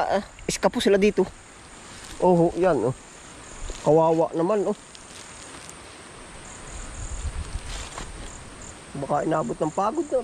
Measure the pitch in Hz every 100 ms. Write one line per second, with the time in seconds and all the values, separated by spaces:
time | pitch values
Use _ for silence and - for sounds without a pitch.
0 | - 196 - - - - 196 247 220 196
1 | 208 196 185 - - - - - - -
2 | - - 180 175 170 170 185 147 110 127
3 | - - - - - - - - - 156
4 | 160 165 160 160 170 214 185 208 - -
5 | - - - - - - - - - -
6 | - - - - - - - - - -
7 | - - - - - - - - - -
8 | - - - - - - - - - 147
9 | 139 147 151 156 156 - 160 175 202 294
10 | 302 262